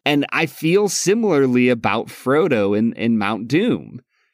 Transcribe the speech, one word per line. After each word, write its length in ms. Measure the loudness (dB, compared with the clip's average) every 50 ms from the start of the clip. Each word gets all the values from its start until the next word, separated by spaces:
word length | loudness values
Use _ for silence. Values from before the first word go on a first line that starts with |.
| -4
And 200 | -2 0 0 0 -2
I 140 | -2 -2 -4
feel 420 | -4 -4 -4 0 2 2 2 2 0
similarly 800 | -2 -2 0 0 0 0 2 2 2 2 2 4 4 4 4 2
about 380 | 2 0 0 -2 -2 -2 -4 -8
Frodo 720 | -12 -8 -4 0 0 2 2 2 2 2 2 2 2 0
in, 160 | 0 -2 -2
in 240 | -2 -2 0 0 0
Mount 300 | 0 -2 -4 -6 -4 -2
Doom. 540 | -2 0 0 0 -2 -4 -6 -10 -18 -20 -20 _ _ _ _ _